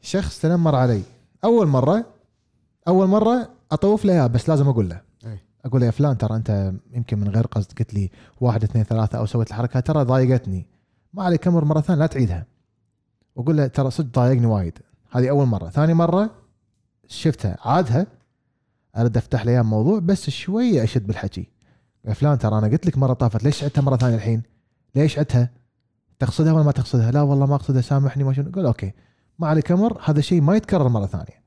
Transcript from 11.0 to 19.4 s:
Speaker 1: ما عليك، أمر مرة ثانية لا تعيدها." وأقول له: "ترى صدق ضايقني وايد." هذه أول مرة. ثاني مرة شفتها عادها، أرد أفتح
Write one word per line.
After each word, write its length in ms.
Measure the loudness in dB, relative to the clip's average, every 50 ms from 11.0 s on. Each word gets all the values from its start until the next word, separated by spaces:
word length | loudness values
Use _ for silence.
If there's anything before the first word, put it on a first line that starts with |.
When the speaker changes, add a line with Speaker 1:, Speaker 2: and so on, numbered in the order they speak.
| _ _ -12
Speaker 1:
ما 100 | -6 -2
عليك، 240 | 0 0 0 2
أمر 180 | 2 2 2 2
مرة 160 | 2 0 0
ثانية 180 | 0 0 2 2
لا 80 | 2
تعيدها." 380 | 0 0 0 -2 0 -2 -6 -8 _ _ _ _ _ _ _ _ _ _ _ _ _ _ _ _ _ _
وأقول 220 | -6 -2 0 0
له: 100 | 0 0
"ترى 240 | 0 0 -2 -2 -2
صدق 220 | -2 -4 -6 -2 0
ضايقني 320 | 0 2 2 2 2 2
وايد." 340 | 2 0 0 -2 -6 -8 -12 -20 _ _ _ _ _
هذه 180 | -2 -2 0 2
أول 180 | 2 2 2
مرة. 220 | 0 0 -2 -4 -4
ثاني 240 | -2 0 2 2 2
مرة 420 | 2 2 2 2 0 0 -2 -4 -12 _ _ _ _ _ _ _ _ _ _ _ _ _
شفتها 500 | _ -18 -4 -2 -2 -2 0 -4 -6 -6 -4
عادها، 460 | -4 0 0 0 2 2 0 0 0 -2 -8 _ _ _ _ _ _ _ _ _ _ _ _ _ _ _ _
أرد 200 | -2 -2 0 0
أفتح 280 | -2 -2 -2 -4 -2